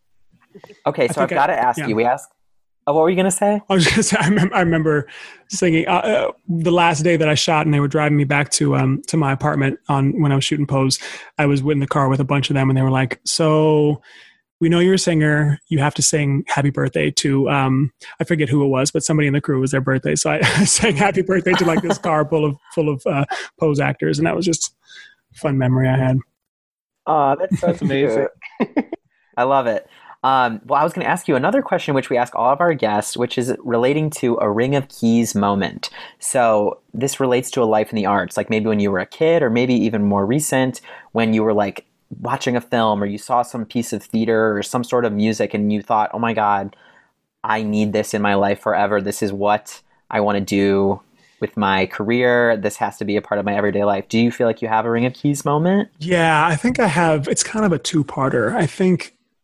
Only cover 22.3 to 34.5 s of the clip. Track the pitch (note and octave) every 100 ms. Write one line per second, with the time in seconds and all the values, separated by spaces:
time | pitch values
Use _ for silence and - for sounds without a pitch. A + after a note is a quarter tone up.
22.3 | D#3+ D3+ C#3+ - - D3+ C3+ - C#3 D3
23.3 | - - - D#3+ C#3 C#3 C#3 D#3 D3 E3
24.3 | D#3 F#3 D#3+ - _ _ - - _ _
25.3 | - D3+ C3+ B2+ C3 C3 C3 C3 C3 -
26.3 | _ _ _ _ _ _ _ - D#3 C#3
27.3 | C#3+ F#3 F#3+ F3 E3+ C#3+ C3+ C#3 A2+ -
28.3 | - - - G#3 - - - _ _ _
29.3 | - B2 C3+ A#2+ G#2 - - - - C3
30.3 | C3+ B2 A2 B2 C#3 D#3+ F3+ A#2 E3+ -
31.3 | C3 D3+ C4+ - F3 - C3+ - B2 B2
32.3 | - A#2+ C#3+ F3 D3+ G#2+ G#2 - - A#2+
33.3 | - A#2+ - B2+ A#2 B2+ D3 D#3 - B2
34.3 | A#2 G#2+